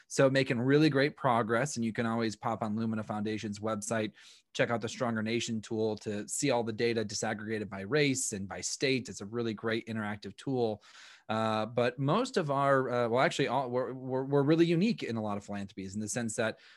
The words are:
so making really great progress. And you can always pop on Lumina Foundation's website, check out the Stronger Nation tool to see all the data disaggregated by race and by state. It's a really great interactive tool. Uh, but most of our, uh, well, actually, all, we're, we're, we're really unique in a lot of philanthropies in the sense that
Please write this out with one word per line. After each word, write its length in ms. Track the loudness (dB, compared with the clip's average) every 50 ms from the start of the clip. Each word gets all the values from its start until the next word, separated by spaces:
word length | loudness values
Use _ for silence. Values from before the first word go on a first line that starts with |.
| -18 _
so 220 | 2 4 6 6
making 300 | 6 4 4 4 2 2
really 300 | 4 6 6 8 6 6
great 260 | 6 4 2 2 0
progress. 600 | 0 2 4 4 4 4 2 2 2 2 0 -2
And 100 | -2 -2
you 80 | -2 -2
can 140 | 0 -2 0
always 280 | 0 0 0 -2 -2
pop 280 | -2 -4 -4 -2 -2 -2
on 120 | -2 -2
Lumina 280 | -2 -2 -2 -2 -4 -4
Foundation's 560 | -4 -4 -4 -2 -2 -2 -4 -4 -6 -6 -4
website, 540 | -2 -2 -2 -2 -2 -2 -2 0 -2 -2 -4 -10 -20 -20 -20 -20 _ _ _
check 160 | -2 0 2
out 100 | 2 0
the 80 | -2 -4
Stronger 320 | -4 -4 -2 -2 0 -2
Nation 400 | -2 0 0 -2 -2 -2 -4 -6
tool 360 | -4 -4 -4 -2 0 -2 -2 -4
to 300 | -4 -6 -6 -6 -6 -6
see 240 | -4 -2 0 2
all 120 | 2 2 0
the 100 | -2 -2
data 300 | -2 0 0 0 0 -2
disaggregated 640 | -4 -4 -6 -4 -4 -4 -6 -6 -6 -6 -6 -6 -6
by 120 | -8 -10
race 500 | -6 -2 0 2 2 2 2 0 -2 -4
and 160 | -4 -6 -6 -8
by 140 | -8 -8
state. 480 | -6 -8 -4 -2 0 0 2 0 -2 -4
It's 120 | -10 -10
a 40 | -10
really 280 | -8 -6 -4 -2 -2 -4
great 320 | -2 -2 -2 -2 -2 -2 -4
interactive 480 | -6 -4 -4 -4 -6 -8 -10 -14 -14 -10
tool. 440 | -6 -4 0 0 0 0 -2 -4 -8 -18 -20 -20 -20 -20 -20 -20 _ -4
Uh, 340 | -2 0 2 2 2 0 -2 -2 0 2
but 160 | 2 2 0 0
most 380 | 0 2 2 2 0 0 0
of 120 | -2 0 0
our, 240 | 0 2 4 6 6 4 4 2
uh, 160 | 2 0 2 2
well, 160 | 4 4 4
actually, 240 | 4 4 2 0 2
all, 220 | 2 0 -2 0
we're, 240 | -2 -2 -2 -4 -6
we're, 320 | -8 -6 -4 -4 -4 -2 2
we're 180 | 2 4 6 6
really 140 | 6 6 6
unique 360 | 4 4 4 2 2 0 0 -4
in 120 | -4 -4
a 100 | -4 -2 -2
lot 100 | -4 -6
of 80 | -6
philanthropies 500 | -8 -8 -8 -8 -10 -10 -10 -10 -8 -6
in 60 | -6
the 120 | -6 -4 -4 -4
sense 180 | -4 -4 -2
that 180 | -2 -2 -2 -2 -6 -12 -20 -20